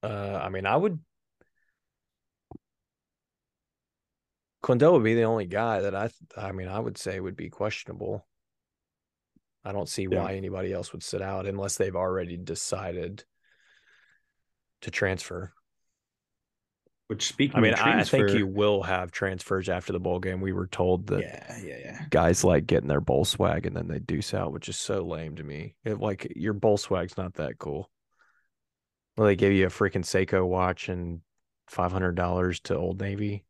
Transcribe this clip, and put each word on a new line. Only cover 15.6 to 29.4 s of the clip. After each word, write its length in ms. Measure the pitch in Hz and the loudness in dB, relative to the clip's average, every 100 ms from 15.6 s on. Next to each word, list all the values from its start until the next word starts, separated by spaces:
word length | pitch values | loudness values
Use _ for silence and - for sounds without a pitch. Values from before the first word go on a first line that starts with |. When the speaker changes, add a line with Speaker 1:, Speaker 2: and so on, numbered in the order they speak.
| _ _ _ _ _ _ _ _ _ _ _ _ _ _ _ | _ _ _ _ _ _ _ _ _ _ _ _ _ _ _
Speaker 2:
Which, 200 | 107 - | -4 -4
speaking 300 | - 139 120 | 0 2 6
Speaker 1:
I 40 | |
mean, 120 | 110 | 4
Speaker 2:
of 60 | 113 | 6
Speaker 1:
I, 20 | |
I 220 | 113 113 | 4 4
think 40 | 104 135 104 | 4 4 6
Speaker 2:
transfer 120 | 101 | 4
Speaker 1:
you 100 | 98 | 2
will 360 | 98 104 101 | 4 4 4
have 280 | 87 92 90 | 2 -2 -2
transfers 580 | - 98 92 - 95 92 | -2 -2 -2 -2 -2 0
after 240 | 90 - | -2 -2
the 60 | 90 | -2
bowl 200 | 92 90 | 0 -2
game. 220 | 92 92 | -2 -4
We 100 | 95 | -2
were 160 | 92 92 | -2 -4
told 400 | - 90 90 104 | 0 2 2 2
that 140 | 95 | -2
Speaker 2:
Yeah, 360 | 85 76 - - | -2 -10 -14 -14
yeah, 140 | 92 62 | -12 -12
yeah. 260 | 67 - 156 | -14 -12 2
Speaker 1:
guys 340 | 80 82 90 | 4 6 6
like 220 | - 76 76 | 6 6 4
getting 220 | 80 67 | 2 4
their 100 | 73 | 0
bowl 240 | - 65 | 4 2
swag 420 | 98 - 90 82 85 | 2 2 2 0 -4
and 100 | 87 | -6
then 120 | 85 | -6
they 120 | 80 | -6
deuce 340 | - 80 - | -4 -4 -4
out, 180 | 95 90 | -4 -4
which 160 | 69 - | -6 -10
is 80 | 92 | -10
so 300 | - 98 87 | -4 -4 -4
lame 320 | 82 80 76 | -6 -8 -10
to 60 | |
me. 320 | 73 73 101 _ 113 | -12 -10 -12 _ -8
It, 140 | 104 | -4
like, 340 | 107 98 - - | -4 -4 -8 -6
your 160 | 95 | -4
bowl 220 | 104 110 101 | 2 4 4
swag's 400 | - 95 90 - | 2 -2 -2 -6
not 200 | 92 - | -8 -6
that 220 | 73 60 | -6 -6
cool. 300 | - 71 101 _ _ _ _ _ _ _ _ _ _ _ _ - | -8 -6 -8 _ _ _ _ _ _ _ _ _ _ _ _ 2
Well, 120 | 107 | 4
they 100 | |
give 160 | 95 | 6